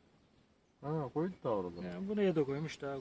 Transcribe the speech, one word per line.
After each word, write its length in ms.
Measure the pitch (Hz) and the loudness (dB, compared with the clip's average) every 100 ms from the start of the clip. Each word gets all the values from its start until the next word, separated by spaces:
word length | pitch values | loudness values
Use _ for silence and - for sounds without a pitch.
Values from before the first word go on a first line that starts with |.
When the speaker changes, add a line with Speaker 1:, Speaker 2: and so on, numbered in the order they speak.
| _ _ _ _ _ _ _ _ | _ _ _ _ _ _ _ _
Speaker 1:
Ha, 280 | 139 160 127 | -4 -2 0
koydu 200 | 147 185 180 | 0 -2 0
da 60 | 131 | 0
oraları. 360 | 104 90 87 90 | 2 0 -4 -6
Speaker 2:
Yani 220 | 87 196 | -4 -2
buraya 260 | 214 196 160 | 2 4 4
da 80 | |
koymuş, 380 | 135 139 156 - | 2 0 -4 -6
daha 120 | 139 139 | -6 -4